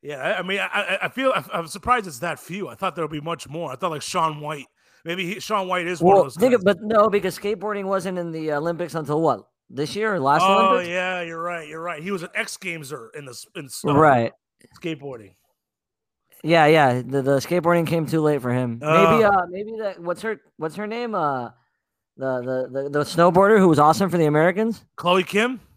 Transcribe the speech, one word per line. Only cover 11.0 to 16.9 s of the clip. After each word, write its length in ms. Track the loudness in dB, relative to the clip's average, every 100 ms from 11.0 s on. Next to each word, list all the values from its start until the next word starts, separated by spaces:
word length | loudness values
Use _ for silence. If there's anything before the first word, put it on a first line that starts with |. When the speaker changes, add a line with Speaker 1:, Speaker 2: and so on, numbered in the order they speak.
| -4 -4
Speaker 1:
you're 200 | -8 -8
right. 240 | -8 -8 -10
You're 160 | -10
right. 180 | -10 -8
He 120 | -6
was 100 | -6
an 60 | -6
X 240 | -8 -8 -8
Gameser 500 | -10 -10 -12 -14 -14 -16
in 80 |
the 80 | -16
s-, 140 | -18 -16 -16
in 80 |
s-, 200 | -14 -8
uh, 80 | 0
Speaker 2:
Right. 380 | 4 6 6 2 -6 _ _ _ _
Speaker 1:
skateboarding. 540 | -10 -10 -12 -16 -18 _ _ _ _ _ _ _ _ _ _ _
Speaker 2:
Yeah, 220 | 0 4 6
yeah. 360 | 6 6